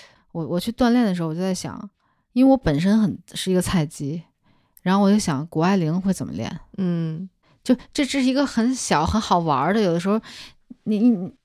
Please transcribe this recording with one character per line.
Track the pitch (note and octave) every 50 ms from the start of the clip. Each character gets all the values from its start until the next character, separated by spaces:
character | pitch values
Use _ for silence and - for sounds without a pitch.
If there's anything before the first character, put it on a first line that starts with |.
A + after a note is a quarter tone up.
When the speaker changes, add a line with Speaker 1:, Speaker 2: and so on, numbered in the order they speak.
| - - _ _ _ _ -
Speaker 1:
我， | E3+ D#3+
我 | B2+ E3+ F3
去 | - A#3 A3+
锻 | - B3+ A#3
炼 | A#3+ B3 A#3+
的 | G3+ F3+
时 | F3 E3
候 | D#3+
我 | D#3
就 | E3+
在 | F#3 F#3+ F#3
想， | - - C#3 - - - G3 _ _ _ _ _ _ _ _ -
因 | B3 C4
为 | C4+
我 | C4+
本 | B3+ - E3 C#3+ C#3+
身 | E3+ G3 G#3 A3
很， | G#3+ E3+ G2 - - _ -
是 | - - F#3
一 | F#3
个 | F3+
菜 | F3 - - F3 D3+
鸡， | D#3+ - - D3+ C#3 D#3 F3 - _ _ _ _ _ _ _ _ _ _ - -
然 | F3+ F#3+
后 | G3+ G3+
我 | G3
就 | G3+ G#3+
想 | - - D3 C3 D3+ E3+
谷 | - D#3
爱 | D#3+ F3+ G3+
凌 | F#3+ E3 D3+ E3 F#3
会 | F#3 G3 F3+
怎 | - B2+
么 | - -
练。 | - A2+ - - D#3+ - _ -
Speaker 2:
嗯。 | - F#3+ F3 F3 E3+ E3 D#3+ D#3+ D#3+ F#3 F#3+ _ _ _ _ _ _ -
Speaker 1:
就 | - B3+ - - - -
这， | - D4
这 | B3+ - C#4
是 | B3+
一 | C4 B3+
个 | C#4 C#4+
很 | B3+ - A#3 A3 B3+ C4
小 | A#3 - - F3+ D3 D#3+
很 | - - G#3+
好 | - - G3+ F3
玩 | E3 D#3+ C#3+ B2+
儿 | C#3 E3 G3+
的， | A3+
有 | G#3+ F3+ E3
的 | E3+
时 | E3+ G3
候 | G#3 A3 - - - - - - - _ _ - - _ -
你， | G3+ G#3+ G3+
你， | A3+ B3 A#3 F3 F#3+ - - _ _